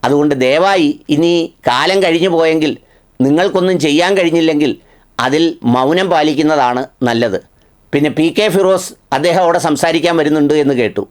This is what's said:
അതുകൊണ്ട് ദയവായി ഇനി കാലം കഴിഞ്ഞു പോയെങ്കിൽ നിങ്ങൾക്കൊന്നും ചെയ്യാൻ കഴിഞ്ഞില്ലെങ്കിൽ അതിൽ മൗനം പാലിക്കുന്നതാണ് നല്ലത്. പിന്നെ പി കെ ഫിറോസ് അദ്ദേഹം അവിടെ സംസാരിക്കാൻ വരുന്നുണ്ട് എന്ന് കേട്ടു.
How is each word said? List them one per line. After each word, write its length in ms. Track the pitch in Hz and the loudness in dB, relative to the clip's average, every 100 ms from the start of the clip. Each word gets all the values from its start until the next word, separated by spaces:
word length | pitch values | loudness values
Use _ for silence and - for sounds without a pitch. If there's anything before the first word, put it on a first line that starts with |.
അതുകൊണ്ട് 320 | 123 143 147 139 | 0 0 0 0
ദയവായി 460 | 127 147 190 190 147 147 - | 0 2 2 2 0 -2 -4
ഇനി 180 | 147 170 170 165 _ - | 0 0 0 -2 _ -4
കാലം 300 | 123 156 196 | -2 0 0
കഴിഞ്ഞു 260 | 185 165 185 165 | 0 0 0 2
പോയെങ്കിൽ 360 | 165 160 156 - _ _ _ _ | 0 0 -2 -4 _ _ _ _
നിങ്ങൾക്കൊന്നും 560 | 131 151 190 185 185 185 | 0 2 0 0 0 0
ചെയ്യാൻ 280 | 151 147 175 196 | 0 0 0 0
കഴിഞ്ഞില്ലെങ്കിൽ 540 | 170 165 160 151 147 98 _ _ _ - | 0 0 0 0 -2 -4 _ _ _ -6
അതിൽ 260 | 123 151 165 160 123 | -2 0 0 -2 0
മൗനം 320 | 123 135 170 190 | 0 2 0 0
പാലിക്കുന്നതാണ് 680 | 165 151 139 151 156 123 123 131 _ 123 | 0 0 0 0 2 0 -2 -6 _ -2
നല്ലത്. 320 | 117 117 92 - _ _ _ _ | 0 -2 -4 -8 _ _ _ _
പിന്നെ 180 | 147 147 147 | -2 -2 0
പി 80 | 165 160 | -2 0
കെ 100 | 214 | 0
ഫിറോസ് 360 | 185 185 190 180 - _ 135 | 0 0 0 -4 -18 _ -2
അദ്ദേഹം 260 | 165 170 | 0 0
അവിടെ 160 | 175 170 165 | 2 0 -2
സംസാരിക്കാൻ 480 | 147 170 165 165 165 | 0 0 0 0 0
വരുന്നുണ്ട് 340 | 147 151 147 151 | 0 2 2 2
എന്ന് 120 | 143 131 | 2 0
കേട്ടു. 220 | 110 92 98 | -2 -4 -10